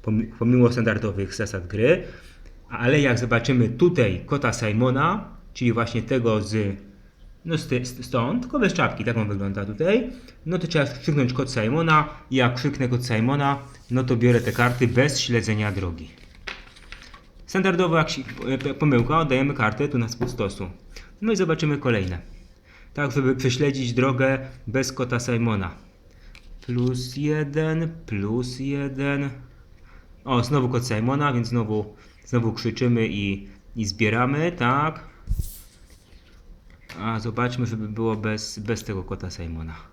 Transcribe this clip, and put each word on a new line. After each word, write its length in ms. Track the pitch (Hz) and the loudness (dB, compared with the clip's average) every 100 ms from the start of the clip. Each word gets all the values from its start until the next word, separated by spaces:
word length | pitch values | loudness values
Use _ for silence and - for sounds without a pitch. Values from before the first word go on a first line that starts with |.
pomi-, 240 | - 107 113 - | 0 0 -2 -2
pomimo 340 | 117 123 120 | 2 6 6
standardowych 640 | 123 113 104 107 95 95 | 6 0 0 -2 -2 -6
zasad 320 | - 104 98 85 | -4 -6 -6 -6
gry, 360 | 101 123 185 180 - - - - - - | 2 4 4 0 -14 -20 -20 -20 -20 -14
ale 320 | 120 120 147 | -2 2 4
jak 180 | 139 120 | 4 2
zobaczymy 500 | 120 117 120 127 113 | 2 0 4 4 2
tutaj 520 | - 175 165 110 90 - | 4 4 4 2 0 -4
kota 260 | 143 127 | -2 0
Simona, 760 | 107 110 104 127 131 160 208 - - - | 0 0 2 2 2 0 0 -6 -16 -18
czyli 180 | - 123 | -2 0
właśnie 300 | 113 113 117 | 2 0 -2
tego 400 | - 135 113 107 | 0 0 2 0
z, 340 | 95 107 101 98 - - - _ - - | 0 -2 -2 -4 -12 -20 -20 _ -20 -14
no, 140 | 165 160 | -4 -4
z 80 | - | -2
ty-, 200 | 123 123 | -4 -4
z-, 180 | - | -10
stąd, 380 | - 123 120 240 | -2 0 2 0
tylko 160 | - 294 | 0 2
bez 140 | 208 | 2
czapki, 320 | - 120 - | 4 0 0
tak 120 | 120 113 | -2 0
on 120 | 104 | 0
wygląda 360 | 98 98 101 | -2 -2 -4
tutaj, 460 | 101 104 170 226 247 - - - 156 | -6 -2 2 2 0 -10 -18 -14 -4
no 120 | 180 | -4
to 80 | 160 | 0
trzeba 180 | 160 | 0
krzyknąć: 480 | 135 - - 147 123 | 0 -2 0 2 2
„Kot 200 | - 131 | 0 -2
Simona”. 560 | 120 107 147 165 156 151 - - | 0 0 2 4 4 2 -8 -2
I 60 | 131 | 2
jak 180 | 123 | 2
krzyknę: 340 | 123 147 139 127 | 2 -2 0 0
„Kot 180 | 120 123 | 0 0
Simona”, 520 | 110 117 143 139 139 - - - | 0 2 2 2 0 -6 -20 -2
no 140 | 123 | -2
to 120 | 127 123 | 2 4
biorę 240 | 120 120 | 6 4
te 120 | - | 2
karty 360 | 113 123 123 120 | 2 2 4 2
bez 320 | 98 143 - | 4 2 0
śledzenia 520 | - 117 110 107 104 | 0 0 0 0 0
drogi. 360 | 98 92 78 78 - - - - - - - - - - - - - - | -2 -6 -8 -14 -18 -20 -16 -14 -14 -18 -20 -20 -20 -20 -20 -20 -20 -4
Standardowo, 500 | 190 190 175 180 160 | 0 2 4 4 4
jak 140 | 151 | 2
się, 120 | - 127 - 117 | -4 -8 -8 -4
e, 100 | 131 | -2
p-, 160 | 143 | -2
pomyłka, 440 | 139 151 127 117 156 | 2 4 4 4 2
oddajemy 360 | 160 131 139 | 2 2 2
kartę 340 | 131 110 107 143 | 2 0 0 -2
tu 100 | 123 | 0
na 100 | 113 | -2
spód 220 | - 123 | -4 -6
stosu. 400 | - 101 - 92 - - - - - | -2 -4 -4 -10 -12 -18 -20 -20 -6
No 120 | 214 | -2
i 40 | 202 | 0
zobaczymy 420 | 180 156 151 143 | 2 2 0 0
kolejne. 400 | 135 110 92 87 - - - - _ - - | 2 0 0 -6 -10 -18 -20 -20 _ -20 -12
Tak, 180 | - 143 | -4 -2
żeby 240 | 127 131 127 | 2 2 2
prześledzić 560 | 131 123 147 135 123 | 0 2 0 0 -2
drogę 460 | 117 127 127 135 135 - - - | 2 2 4 2 0 -4 -12 -4
bez 260 | 120 131 | -2 -2
kota 280 | - 123 123 | -4 -2 -2
Simona. 540 | - 117 117 104 90 - - - - - - - - - - | 0 0 2 0 -2 -8 -20 -20 -20 -20 -20 -20 -20 -16 -4
Plus 500 | 123 127 127 123 131 | 0 0 0 -6 -4
jeden, 720 | 147 151 147 147 156 160 165 165 - | 0 0 0 -2 0 0 -2 -6 -6
plus 520 | 107 101 117 127 123 | -4 0 -2 -2 -6
jeden. 720 | 135 139 139 131 139 143 139 120 - - - - - - - - | -4 -4 -4 -2 -2 -2 -4 -8 -18 -20 -20 -20 -20 -20 -20 -16
O, 200 | - 123 | 0 0
znowu 240 | 113 147 123 | 2 2 2
kot 200 | 127 120 | 0 -2
Simona, 440 | 107 117 139 147 | 0 0 2 2
więc 160 | 123 110 | 0 0
znowu, 460 | 120 107 107 104 - - - | 0 0 -2 -4 -12 -20 -20
znowu 280 | - 123 113 | -2 0 0
krzyczymy 560 | 107 117 107 123 117 113 | 0 -4 0 2 2 2
i, 400 | 101 101 98 - - - 117 | 0 -2 -4 -8 -20 -14 -6
i 80 | |
zbieramy, 680 | 107 107 107 110 127 147 170 | -6 0 2 2 2 2 0
tak. 540 | 170 120 135 151 156 - - - - - - - - - - - - - - - - - - - 82 | 0 2 2 0 -4 -16 -18 -6 -4 -4 -10 -20 -20 -20 -20 -20 -20 -20 -20 -20 -20 -20 -20 -20 -8
A 220 | 107 110 | -6 -4
zobaczmy, 460 | 110 107 123 123 113 | -4 -2 -2 -2 -4
żeby 220 | 110 107 | -4 -6
było 280 | 107 113 107 | -2 -2 -2
bez, 420 | 107 107 - - | -2 -4 -6 -10
bez 260 | 107 107 | -6 -6
tego 180 | - 95 | -4 -8
kota 280 | 90 95 92 | -6 -8 -8
Simona. 440 | - 82 80 80 78 - | -10 -10 -8 -10 -12 -18